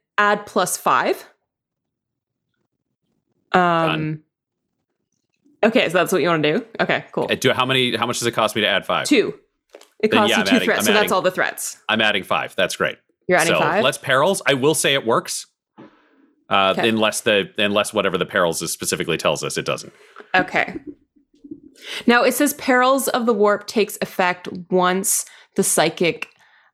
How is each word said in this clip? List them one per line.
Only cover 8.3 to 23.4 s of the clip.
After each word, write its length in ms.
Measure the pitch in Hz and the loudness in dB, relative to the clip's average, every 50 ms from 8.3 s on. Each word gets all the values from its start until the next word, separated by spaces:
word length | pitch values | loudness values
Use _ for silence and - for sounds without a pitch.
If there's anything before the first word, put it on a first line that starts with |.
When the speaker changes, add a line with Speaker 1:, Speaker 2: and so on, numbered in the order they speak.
Speaker 2:
cost 220 | - 120 110 104 - | 0 2 0 0 0
me 60 | 110 | 0
to 60 | 104 98 | 0 2
add 180 | 101 92 - | 0 0 0
five? 200 | - 90 78 - | 0 -2 -2 0
Speaker 1:
Two. 280 | - 202 214 151 - - - _ _ _ _ _ _ - - - _ _ - | 2 2 2 2 0 -6 -10 _ _ _ _ _ _ -20 -20 -20 _ _ -4
It 100 | 220 214 | 0 2
Speaker 2:
Then, 100 | 226 220 | 2 2
Speaker 1:
costs 100 | 208 208 | 4 2
Speaker 2:
yeah, 60 | 208 | 2
Speaker 1:
you 40 | 190 | 2
Speaker 2:
I'm 60 | 92 | 2
Speaker 1:
two 80 | - - | 2 2
Speaker 2:
adding, 100 | - 185 | 2 2
Speaker 1:
threats, 120 | - 190 104 | 0 0 0
Speaker 2:
I'm 40 | 104 | 0
Speaker 1:
so 40 | 104 | 2
Speaker 2:
adding, 100 | 202 214 | 2 2
Speaker 1:
that's 100 | 208 - | 2 0
all 100 | 196 185 | 0 0
the 80 | - 185 | 0 -2
threats. 460 | 185 180 98 - - - - - - - _ - | -2 -2 -4 -4 -4 -8 -10 -12 -12 -10 _ -4
Speaker 2:
I'm 120 | 110 110 | -2 0
adding 240 | 110 107 104 98 87 | 2 0 0 -2 -2
five. 300 | - 98 73 64 - - | -4 -4 -4 -4 -4 -2
That's 180 | - 90 82 - | -2 -2 -2 0
great. 220 | - 87 60 - - _ _ _ _ _ - | -2 -2 -4 -4 -8 _ _ _ _ _ 0
Speaker 1:
You're 100 | 180 160 | 0 2
adding 140 | 160 - 90 | 2 2 2
Speaker 2:
So 60 | - | 0
Speaker 1:
five? 240 | - 147 175 208 233 | 0 0 0 0 0
Speaker 2:
let's 140 | 143 143 - | 0 -2 -4
perils. 440 | - 143 127 135 151 190 190 - - | -2 0 2 2 2 2 0 0 0
I 80 | 131 143 | 0 0
will 200 | 123 131 156 151 | 2 2 2 2
say 200 | - - 151 139 | 2 0 0 0
it 120 | 139 - | 0 0
works. 400 | 110 127 180 170 - - - - - _ _ _ _ _ - - - _ _ _ _ _ _ _ _ _ _ _ - | 0 0 0 -2 -4 -8 -10 -12 -14 _ _ _ _ _ -20 -20 -20 _ _ _ _ _ _ _ _ _ _ _ 0
Uh, 260 | 101 98 95 95 90 | 2 4 4 4 2
Speaker 1:
Okay. 120 | 185 117 113 | 2 0 0
Speaker 2:
unless 320 | 110 107 110 107 - - | 2 2 0 0 0 0
the, 280 | - 117 104 98 90 82 - | 0 2 2 2 0 -2 -2
unless 380 | 107 104 101 101 104 101 - - | -2 -2 0 2 0 0 0 0
whatever 240 | 104 95 95 90 87 | 0 0 0 0 -2
the 80 | 85 | -2
perils 340 | - - 98 87 85 80 - | -2 0 2 2 2 0 -2
is 100 | 82 78 | -6 -8
specifically 440 | - - 90 - - 80 82 85 80 | -8 -6 -4 -4 -4 -4 -2 -2 -2
tells 260 | 76 - - 76 73 73 | -2 -2 -4 -4 -4 -6
us 120 | 67 - | -6 -6
it 80 | 80 71 | -6 -4
doesn't. 280 | 73 64 - - - - _ - _ _ - - _ - | -4 -6 -6 -10 -16 -20 _ -20 _ _ -20 -8 _ -2
Speaker 1:
Okay. 400 | 185 - - - 156 - - - - - - - _ _ _ _ _ _ _ _ _ - - - - - - _ - - - - - - | -2 -2 0 -2 -4 -4 -4 -8 -12 -14 -16 -20 _ _ _ _ _ _ _ _ _ -20 -20 -20 -20 -20 -20 _ -20 -16 -14 -14 -2 2
Now 180 | 233 240 247 - | 2 4 4 4
it 100 | 254 254 | 2 2
says 180 | - 294 269 - | 2 0 0 -2
Perils 540 | - - 269 254 247 254 262 277 269 - - | -2 0 2 2 4 4 4 2 2 0 -2
of 180 | - 254 226 | -2 0 0
the 60 | 240 | 0
Warp 340 | 226 196 | 2 4